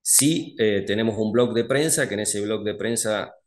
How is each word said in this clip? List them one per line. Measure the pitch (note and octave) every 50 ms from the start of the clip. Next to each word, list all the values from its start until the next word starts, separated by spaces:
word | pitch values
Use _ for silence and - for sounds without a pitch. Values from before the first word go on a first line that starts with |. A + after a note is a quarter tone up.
Sí, | _ - - - C3+ D3 E3 - - - - -
eh, | A2+ G#2+ G2+ G2 F#2+
tenemos | G2 G2+ G#2+ A2+ A2+ G#2 A2
un | A2 G#2+
blog | G#2 A#2+ B2 A#2
de | A2 A#2 A2+
prensa, | A2+ C#3 C#3 D3+ D#3+ D3+ - C#3 A2
que | G2+
en | G2+
ese | G#2+ - - G#2
blog | G2+ G#2 A2 G#2+ G2+
de | G#2 G2
prensa | - G2 A2+ A#2 A2+ - A2 G#2+ G2+ F2+ - - _ _